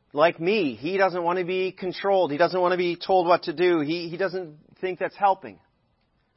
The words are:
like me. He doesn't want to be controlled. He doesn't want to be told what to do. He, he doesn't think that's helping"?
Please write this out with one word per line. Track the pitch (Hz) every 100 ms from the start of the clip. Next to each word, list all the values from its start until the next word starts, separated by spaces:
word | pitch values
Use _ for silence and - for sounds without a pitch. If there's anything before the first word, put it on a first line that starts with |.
| _
like | 143 160 170
me. | 165 220 160
He | 107 143 190
doesn't | 190 180
want | 170 180
to | 175
be | 185 185
controlled. | 180 185 160 196 196 165
He | 143
doesn't | 170 180
want | 180
to | 180
be | 180 170
told | - 190 175
what | 170
to | -
do. | 151 180 170
He, | 143 170 170
he | 160
doesn't | 185 185 170 151 _ _
think | 185 185
that's | 185 -
helping"? | 196 190 120 95 _ _ _ _ _ _ _